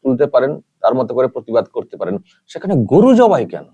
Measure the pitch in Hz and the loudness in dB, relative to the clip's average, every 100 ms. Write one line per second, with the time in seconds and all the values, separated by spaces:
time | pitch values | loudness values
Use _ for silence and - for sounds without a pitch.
0 | 135 127 143 127 131 156 _ _ 107 127 | -2 -2 0 0 0 -6 _ _ -2 -2
1 | 120 123 127 123 113 113 - 120 95 104 | -4 -2 -2 -4 -4 -4 -4 -10 -12 -10
2 | 92 95 _ _ _ - 185 170 107 202 | -8 -8 _ _ _ -12 -4 -2 2 4
3 | 247 240 233 160 101 80 71 | 4 6 4 2 -2 -10 -16